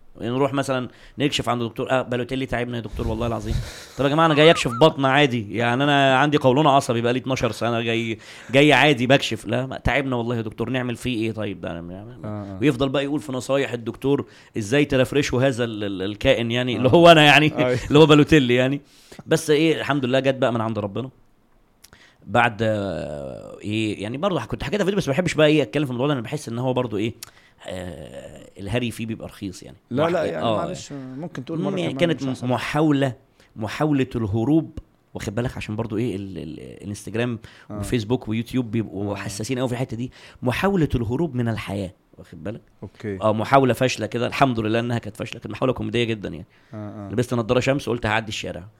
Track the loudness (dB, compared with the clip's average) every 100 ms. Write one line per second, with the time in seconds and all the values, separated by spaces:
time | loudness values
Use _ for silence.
0 | -20 -10 -4 0 0 0 -2 -4 -4 -12
1 | -16 -4 -2 -2 -2 -2 -2 -4 -2 0
2 | 0 -4 -4 -6 -4 -4 -4 -6 -8 -6
3 | -4 -2 -4 -4 -2 -4 -4 -10 -14 -2
4 | 0 4 4 6 6 6 2 4 4 4
5 | 2 4 4 0 -4 -2 0 2 2 4
6 | 6 4 4 4 4 4 6 4 4 0
7 | 0 0 -2 -2 -2 -2 -2 -2 0 -2
8 | -2 -6 -10 -20 0 6 6 8 6 4
9 | 4 4 4 -6 -4 -4 -4 -4 0 0
10 | 0 -2 -2 -2 -4 -4 -4 -4 -4 -6
11 | -4 -2 -2 -4 -6 -6 -8 -8 -10 -14
12 | -16 -14 -10 -10 -10 -2 0 0 -2 -2
13 | -4 -6 -6 -8 -2 -2 -2 -6 -8 -6
14 | -2 -2 -2 -12 -12 -8 -2 0 2 2
15 | 2 0 0 2 0 0 -4 -4 -6 -4
16 | -6 -2 0 2 2 -2 -2 0 4 8
17 | 10 10 10 8 6 2 0 0 4 8
18 | 10 8 8 6 6 2 2 -2 -8 _
19 | -20 -14 -2 -2 2 2 4 2 0 0
20 | 2 2 2 2 0 0 -2 -2 -4 -6
21 | -10 -12 _ _ _ _ _ _ -20 -20
22 | -20 _ -2 2 2 2 -2 0 -2 -4
23 | -6 -8 -10 -12 -16 -12 -6 -4 -2 -4
24 | -8 -4 -2 -2 -4 -6 -4 -2 0 -2
25 | -2 0 0 4 4 4 2 -2 -2 -2
26 | -2 -2 -4 -8 -8 -4 -2 0 -2 -2
27 | -4 -6 -18 _ _ _ -12 -10 -10 -12
28 | -14 -16 -18 -18 -20 -14 -6 -4 -4 -6
29 | -8 -8 -12 -10 -12 -12 -18 -20 -8 -2
30 | 0 0 -4 -4 -2 -2 -2 -8 -12 -14
31 | -14 -12 -12 -12 -8 -4 -4 -2 -4 0
32 | 0 0 -4 -4 -2 -2 -2 0 2 2
33 | 0 -4 _ _ _ -10 -8 -2 0 0
34 | 0 -2 -2 0 4 2 2 -8 -18 _
35 | _ -10 -6 -4 -4 -6 -8 -6 -4 -2
36 | -4 -4 -8 -10 -10 -12 -14 -14 -12 -10
37 | -8 -4 -4 -4 -10 -20 -14 -8 -4 -2
38 | 0 -4 -2 -4 -4 -4 -2 -4 -4 -4
39 | -6 -6 -8 -8 -6 -4 -4 -4 -6 -6
40 | -10 -12 -20 -6 -4 0 0 2 2 0
41 | -2 -2 -2 -2 -2 -4 -6 -8 -8 -12
42 | _ -20 -20 -14 -12 -12 _ -18 -18 -12
43 | -10 -2 0 0 4 6 6 2 0 -2
44 | -4 -4 -4 2 2 2 0 0 0 -4
45 | -6 -10 -10 -10 -10 -4 -2 -2 -2 -2
46 | -2 -4 -6 -10 -14 _ _ -14 -14 -12
47 | -8 -4 -2 -2 0 0 0 -2 -2 -4
48 | -2 -2 -4 -8 -8 -10 -14 _